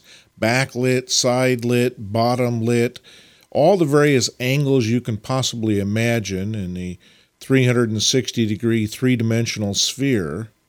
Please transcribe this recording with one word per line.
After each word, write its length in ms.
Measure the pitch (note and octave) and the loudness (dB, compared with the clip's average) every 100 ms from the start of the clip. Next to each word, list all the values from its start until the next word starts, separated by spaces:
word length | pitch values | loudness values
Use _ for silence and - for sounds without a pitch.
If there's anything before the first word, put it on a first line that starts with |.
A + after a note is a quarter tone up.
| - - _ _ | -10 -20 _ _
backlit, 680 | A2 B2 C3 A#2+ B2+ B2+ B2+ | 0 0 -2 -2 0 0 -2
side 560 | - C3 B2 C3 B2+ A#2 | -2 0 2 2 0 0
lit, 480 | A#2+ B2 - G2+ | 2 0 -2 -4
bottom 480 | A2 A#2+ B2 B2 A#2 | 0 2 2 0 0
lit, 380 | A2+ A#2+ A#2+ B2 - - - _ _ | 0 2 0 -2 -20 -20 -20 _ _
all 260 | - D3+ G3+ | 0 2 4
the 80 | D#3 | 2
various 440 | D3 D3 C3+ A2 - | 4 4 4 0 -4
angles 460 | B2 C3+ C#3+ C3+ A2 | -2 0 2 2 2
you 160 | A#2+ | 0
can 160 | A#2+ G#2+ | -2 -6
possibly 600 | - C3 - A#2+ A2 G2+ | -4 -4 -2 -4 -2 0
imagine 760 | G2 G#2+ A#2 A#2 G2 F#2+ G2 | 0 0 0 0 -2 -6 -6
in 220 | A2 F#2 F2+ | -6 -8 -8
a 200 | F2+ F2 _ _ _ _ | -8 -10 _ _ _ _
three 260 | - C3+ C#3 | 0 2 4
hundred 240 | A#2+ A#2+ | 2 2
and 140 | A2 | 0
sixty 420 | - C#3 A2+ - A2 | 0 0 -2 -2 -2
degree 400 | G#2+ A#2 A2+ G#2+ | 0 0 0 -2
three-dimensional 880 | - B2+ B2 A2+ A2+ A#2 - G#2 | -2 0 0 0 0 -2 -4 -4
sphere, 760 | G2 - - C#3 A#2 D#2+ D#2+ A2 _ | -2 -4 -2 -2 0 -2 -6 -10 _